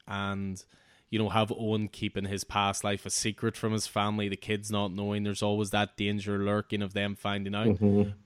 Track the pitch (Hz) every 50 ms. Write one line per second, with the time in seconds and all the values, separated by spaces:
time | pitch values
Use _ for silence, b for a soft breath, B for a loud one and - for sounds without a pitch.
0 | _ - 101 101 101 98 98 98 98 98 95 95 - _ b b b b b b
1 | b b - 107 110 104 104 110 110 104 - - 117 107 110 110 107 101 - -
2 | - 104 - 107 98 95 101 95 - - - 104 101 101 95 - - 104 101 95
3 | - 95 - - - 117 101 - - 113 107 - - 110 110 110 101 - - 107
4 | 101 104 107 107 104 101 98 95 - - 107 104 104 104 107 104 101 101 87 101
5 | 101 104 104 104 104 104 101 - 107 104 104 104 107 98 107 104 104 101 - -
6 | 104 101 104 104 98 104 101 101 101 101 104 104 104 - - 104 101 95 95 104
7 | 101 101 101 - - 104 101 101 98 98 101 104 110 113 101 90 107 101 101 104
8 | 104 101 - - -